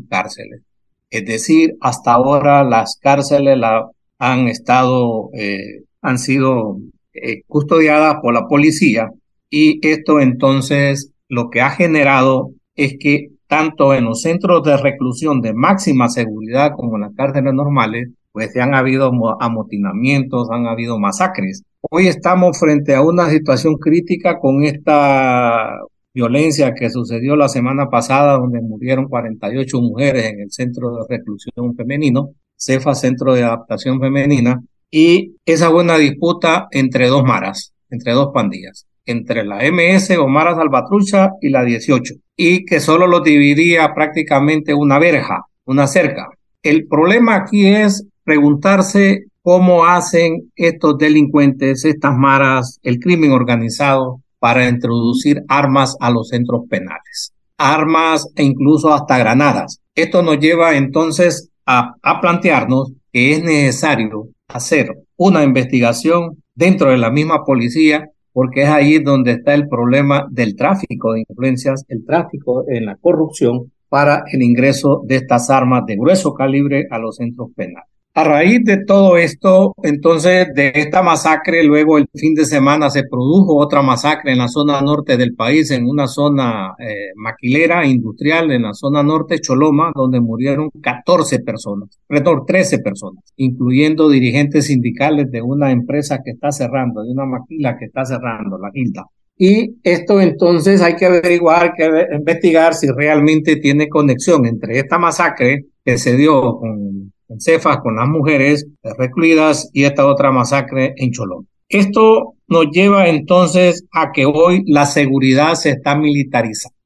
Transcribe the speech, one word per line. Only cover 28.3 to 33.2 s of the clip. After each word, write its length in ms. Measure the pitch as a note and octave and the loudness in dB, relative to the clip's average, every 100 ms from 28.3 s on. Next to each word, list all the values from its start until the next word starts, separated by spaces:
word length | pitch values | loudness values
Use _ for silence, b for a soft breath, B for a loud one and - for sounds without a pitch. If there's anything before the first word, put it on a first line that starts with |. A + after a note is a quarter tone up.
| C3+ | 2
donde 200 | B2 A#2+ | 0 -4
murieron 460 | A2+ A2 B2+ C3 C3+ | -8 -8 -4 -4 -4
cuarenta 460 | B2 A#2 A2 G2+ | -6 -8 -8 -8
y 40 | B2+ | -6
ocho 220 | C3 B2+ | -4 -2
mujeres 440 | A#2+ G#2+ C#3+ C3 A2 | -4 -2 -2 -2 -4
en 140 | G#2 | -8
el 120 | G2+ | -12
centro 380 | - B2 B2 A#2+ A#2+ | -8 -8 -6 -8 -8
de 80 | A2 | -8
reclusión 680 | B2 A#2 G#2 - - B2 A#2+ | -10 -10 -14 -12 -8 -8 -6
femenino, 560 | A#2+ C#3 D3+ B2+ C#3+ - _ - | -6 -2 0 0 -4 -12 _ -10
cefa, 380 | - C3 C#3 C3 | -4 -2 -2 -2
Centro 400 | B2+ B2+ | -2 -2